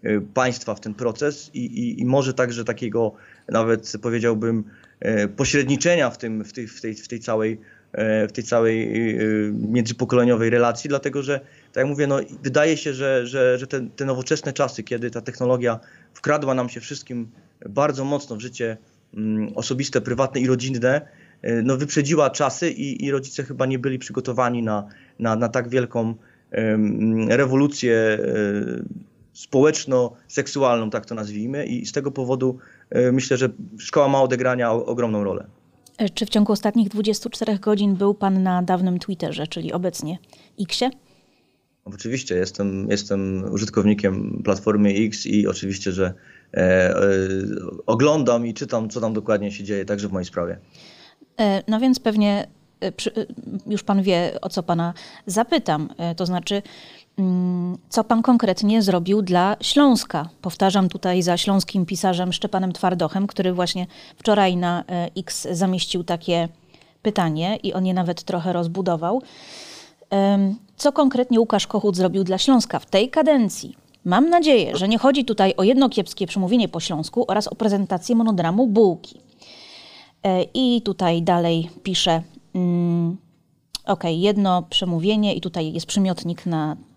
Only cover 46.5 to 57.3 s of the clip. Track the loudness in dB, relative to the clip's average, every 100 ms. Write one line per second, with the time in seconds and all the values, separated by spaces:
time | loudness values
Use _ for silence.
46.5 | 0 4 6 4 4 4 2 0 -2 -4
47.5 | -6 -10 -12 -2 2 4 4 2 2 0
48.5 | -6 -6 -4 -4 -4 -4 -4 0 -2 -2
49.5 | -8 -6 -6 -4 -4 -4 -6 -6 -6 -6
50.5 | -8 _ -20 -20 -20 -20 _ -20 -2 0
51.5 | 0 0 0 2 2 2 2 2 2 -4
52.5 | _ _ _ -8 -4 -6 -4 -8 -10 -10
53.5 | -10 -6 -6 0 2 4 2 2 -4 -6
54.5 | -6 -2 0 -2 -6 -16 -18 -6 -2 2
55.5 | 0 0 -2 -2 -6 -6 -2 -2 -2 -2
56.5 | -4 -4 -18 -20 -20 _ -2 0